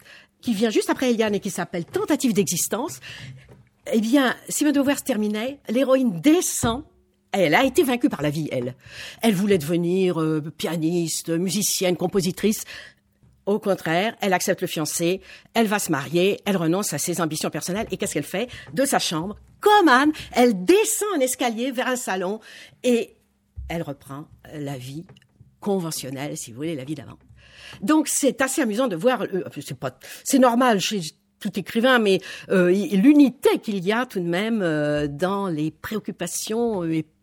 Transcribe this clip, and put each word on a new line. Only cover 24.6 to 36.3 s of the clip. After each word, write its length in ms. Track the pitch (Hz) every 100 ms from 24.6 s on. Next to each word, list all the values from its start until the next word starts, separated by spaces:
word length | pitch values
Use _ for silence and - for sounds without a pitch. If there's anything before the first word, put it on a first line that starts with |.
| 143 139
vie 300 | 127 143 185 - _ _ _ _
conventionnelle, 760 | 202 196 165 156 131 135 147 156
si 140 | -
vous 60 | 113
voulez, 180 | 156
la 100 | 156
vie 100 | 131
d'avant. 240 | 151 104 - - - - - - -
Donc 240 | 202 311 -
c'est 360 | - 269 247
assez 200 | 269 330
amusant 240 | 247 208 262
de 100 | 165
voir, 260 | 226 233
euh, 220 | 196 190 139 -
c'est 180 | - 135
pas, 200 | 131 - - -
c'est 140 | - 262
normal 400 | 254 233 254 202
chez 200 | - 214 160 - _ _
tout 180 | 214 202
écrivain, 400 | - 226 247 247
mais, 220 | 208 185 - - -
euh, 220 | 190 175
y-, 240 | 190 196 196
l'unité 640 | 240 294 269 - 440 392
qu'il 260 | - 202
y 80 | 175
a 140 | 220 247
tout 140 | 196
de 80 | 170
même, 320 | 170 220 226
euh, 460 | 175 151 147 147 147
dans 400 | 143 180 196 196
les 220 | 151 156
préoccupations, 1120 | - - 214 - - 175